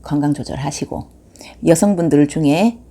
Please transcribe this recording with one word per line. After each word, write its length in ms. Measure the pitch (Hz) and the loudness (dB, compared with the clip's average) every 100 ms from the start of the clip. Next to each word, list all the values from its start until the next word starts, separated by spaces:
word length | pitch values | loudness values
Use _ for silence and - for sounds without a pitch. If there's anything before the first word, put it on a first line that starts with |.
건강 300 | - 147 147 | -4 -2 -2
조절하시고 760 | 143 120 127 143 - - 69 - - _ - - - | -4 -6 -8 -8 -8 -10 -10 -14 -20 _ -20 -20 -4
여성분들 640 | 160 165 208 185 165 143 147 | 2 4 2 0 2 2 2
중에 520 | 160 147 156 226 233 - | 0 0 2 0 -2 -20